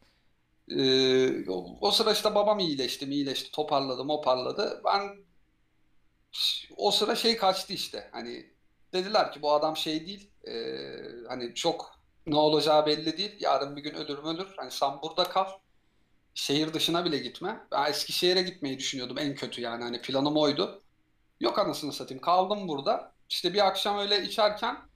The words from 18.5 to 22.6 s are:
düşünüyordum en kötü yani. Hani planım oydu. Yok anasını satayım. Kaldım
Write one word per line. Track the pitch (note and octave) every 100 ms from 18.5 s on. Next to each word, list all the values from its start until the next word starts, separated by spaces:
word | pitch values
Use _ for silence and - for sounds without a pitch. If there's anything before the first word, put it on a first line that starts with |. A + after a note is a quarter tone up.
| - C#3 C3
düşünüyordum | - C3+ B2 B2
en | D3 C#3
kötü | B2 B2
yani. | A#2 A#2
Hani | A#2+ A#2+
planım | - C3+ D3 D3+
oydu. | D3+ C#3+ - - _ _ _ _ _ _
Yok | - -
anasını | F#3+ C#3 D3
satayım. | - B2+ C3
Kaldım | - F3+ F#3+ G3+